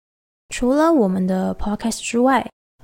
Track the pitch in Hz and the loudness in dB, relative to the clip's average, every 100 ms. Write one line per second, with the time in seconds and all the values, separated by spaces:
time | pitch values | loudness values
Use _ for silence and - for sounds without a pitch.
0 | _ _ _ _ - - 247 285 330 311 | _ _ _ _ -14 -4 0 2 4 4
1 | 196 185 185 185 190 185 208 214 233 - | 2 0 -2 -2 -2 -4 -4 -4 -4 -6
2 | - 233 254 240 - - _ _ | -4 0 2 2 -2 -12 _ _